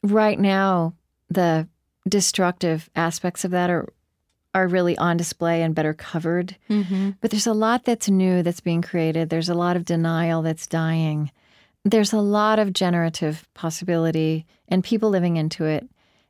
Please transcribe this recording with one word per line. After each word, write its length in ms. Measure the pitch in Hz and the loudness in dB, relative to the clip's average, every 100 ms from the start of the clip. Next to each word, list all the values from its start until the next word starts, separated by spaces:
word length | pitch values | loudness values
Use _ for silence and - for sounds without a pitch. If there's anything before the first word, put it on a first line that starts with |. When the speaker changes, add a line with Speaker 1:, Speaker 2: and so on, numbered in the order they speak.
Speaker 1:
right 360 | 208 214 214 - | 2 2 2 2
now, 560 | 196 190 196 180 165 - _ _ _ | 2 2 2 2 0 -4 _ _ _
the 360 | 180 175 160 160 _ _ _ - | 0 2 2 -2 _ _ _ -2
destructive 800 | 202 190 - 180 175 175 160 - - | 0 0 0 -2 0 -2 -2 -4 -2
aspects 480 | 170 165 180 - | -2 -2 -6 -4
of 80 | 180 | -4
that 180 | 180 175 | 0 0
are, 180 | 175 - _ _ _ _ _ _ | -2 -4 _ _ _ _ _ _
are 120 | 190 185 | -2 0
really 300 | 185 175 - | 2 0 0
on 180 | 175 170 | 0 0
display 460 | 165 - 170 170 | -2 -4 -2 0
and 120 | 165 | 0
better 200 | 160 151 | 0 -2
covered. 640 | 156 - 165 160 175 180 - _ | -2 -6 -6 -2 -2 -4 -10 _
Speaker 2:
Mm-hmm. 420 | 208 185 190 196 196 | -2 0 -2 -2 -2
Speaker 1:
But 100 | 220 | -4
there's 160 | 214 233 | -2 0
a 80 | |
lot 300 | 214 220 240 | 0 2 0
that's 260 | - 226 - | 0 -2 2
new 320 | 190 185 180 | 2 4 2
that's 180 | 170 175 | 0 -2
being 220 | - 170 | -2 -2
created. 480 | 170 175 160 160 160 | -2 -2 0 0 -2
There's 180 | 165 170 | -2 -2
a 60 | |
lot 220 | 170 175 180 | 0 0 -2
of 80 | 175 | 0
denial 560 | 170 165 165 165 165 | 0 0 0 0 0
that's 240 | 160 160 - | -2 -4 -4
dying. 640 | 165 160 160 160 151 151 _ _ _ _ _ 202 | -2 0 0 0 -2 -4 _ _ _ _ _ 0
There's 260 | 220 208 | 2 2
a 80 | 214 | 2
lot 380 | 208 208 214 220 | 2 2 2 2
of 160 | 208 | 0
generative 760 | 185 180 175 165 160 156 156 - | 0 0 2 0 -2 -4 -6 -12
possibility 920 | - 165 160 180 170 165 160 156 160 160 _ _ | -8 -8 -6 -2 0 2 2 0 -2 -6 _ _
and 160 | 185 | -2
people 240 | - 226 220 | 0 0 2
living 300 | 196 175 165 | 2 2 0
into 260 | 156 - | -2 -2
it. 240 | 156 151 - _ _ _ _ | -2 -2 -6 _ _ _ _